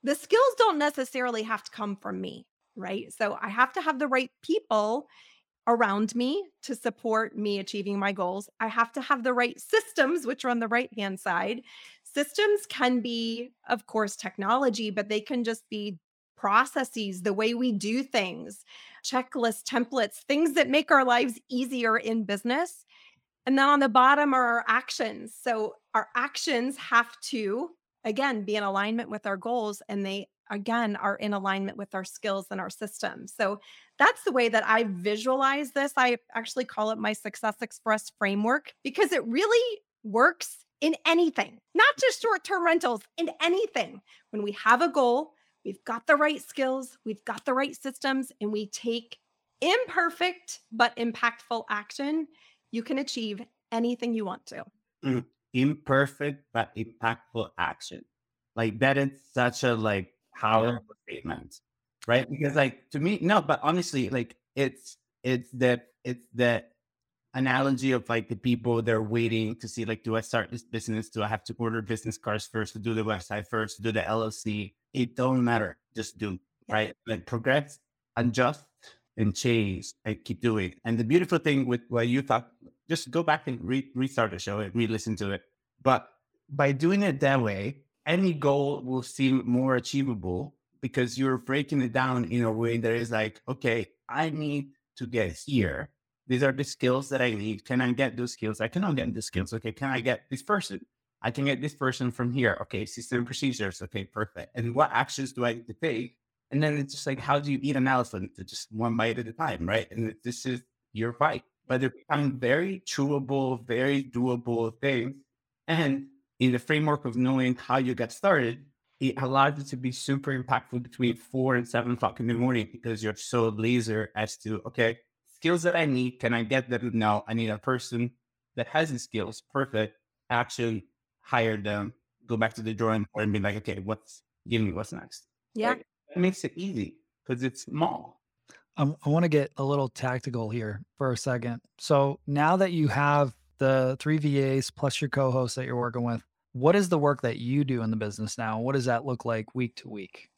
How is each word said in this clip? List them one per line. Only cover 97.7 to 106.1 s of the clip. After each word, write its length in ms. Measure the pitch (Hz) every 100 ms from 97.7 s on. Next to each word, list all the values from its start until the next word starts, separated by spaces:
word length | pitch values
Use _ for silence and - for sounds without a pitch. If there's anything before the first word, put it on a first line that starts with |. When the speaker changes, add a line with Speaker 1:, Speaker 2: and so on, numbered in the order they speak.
| 127
Speaker 2:
I 120 | 123
get 240 | 120 135 110
those 160 | 123
skills? 280 | - 110 107
I 80 | 110
cannot 280 | 175 196 139
get 160 | -
the 80 | -
skills. 320 | - - 98
Okay, 200 | 110 110
can 180 | 110 139
I 100 | 131
get 300 | 120 123 _
this 120 | 135
person? 440 | - 208 - 196 - _ _ _
I 120 | 117
can 120 | 120
get 160 | 139 131
this 140 | 143
person 360 | - 131 131 123
from 220 | - 120
here. 240 | 131 120 95
Okay, 240 | - 95 104
system 400 | - - 123 120
procedures. 560 | 131 139 123 101 90
Okay, 220 | 92 101
perfect. 480 | 95 - 107 90 85
And 200 | 123 117
what 160 | 120 151
actions 400 | 117 131 - 135
do 120 | -
I 100 | 120
need 120 | 117 -
to 80 |
take?" 420 | 104 160 117 123